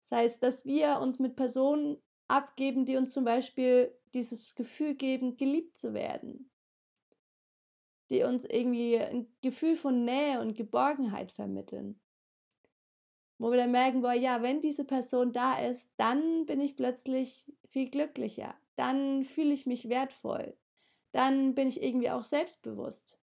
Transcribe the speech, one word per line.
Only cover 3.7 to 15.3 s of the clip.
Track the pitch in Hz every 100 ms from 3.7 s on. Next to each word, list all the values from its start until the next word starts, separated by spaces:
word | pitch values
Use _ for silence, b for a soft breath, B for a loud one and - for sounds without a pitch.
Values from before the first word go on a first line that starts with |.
| 247 247 - _
dieses | 254 233 226 - -
Gefühl | 240 - 302 277
geben, | 269 262 254 247
geliebt | 269 302 - -
zu | 240
werden, | 214 - - - - 262 _ _ _ _ _ _ _ _ _ _ _ _ _ _ _ _
die | 254
uns | 247 247 -
irgendwie | 240 247 240 240 233
ein | - 240 240 _
Gefühl | 262 262 320 320
von | 277 247 240
Nähe | 262 294 254
und | 220 220
Geborgenheit | 214 240 269 285 240 196 185
vermitteln. | - 202 196 196 - 202 208 _ _ _ _ _ _ _ _ _ _ _ _ _ _
Wo | 233
wir | 247
dann | 247
merken, | 247 262 254
boah, | 247
ja, | 240 262 240
wenn | 240 294
diese | 302 294 269
Person | 269 254 254 247